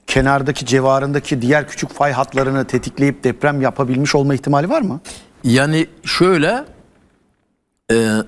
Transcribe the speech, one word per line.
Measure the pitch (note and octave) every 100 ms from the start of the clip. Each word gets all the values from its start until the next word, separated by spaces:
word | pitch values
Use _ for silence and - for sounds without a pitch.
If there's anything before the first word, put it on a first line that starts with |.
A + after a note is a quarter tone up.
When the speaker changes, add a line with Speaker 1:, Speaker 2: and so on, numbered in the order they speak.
| -
Speaker 1:
kenardaki, | - C3+ C#3 C3+ - B2
civarındaki | C3 C3 C3+ C#3 C#3+ - C#3
diğer | A#2+ D3 C#3+
küçük | - D3
fay | - C#3+
hatlarını | B2 C3+ C3 C3+ C3+ B2+
tetikleyip | B2+ - - C#3 -
deprem | C3 A2+ D3 C#3+
yapabilmiş | C3 - B2+ B2+ C#3+ D3
olma | C#3
ihtimali | C3+ D3 C#3+ E3+
var | D#4
mı? | G#3 D#3+ - - - _
Speaker 2:
Yani | C3 B2 C#3+ D#3 D#3+ -
şöyle, | - - F3+ F3+ D3+ B3 D4+ - _ _ _ _ _ _ _ _ _ _ -
e, | A2+ A2+ G#2+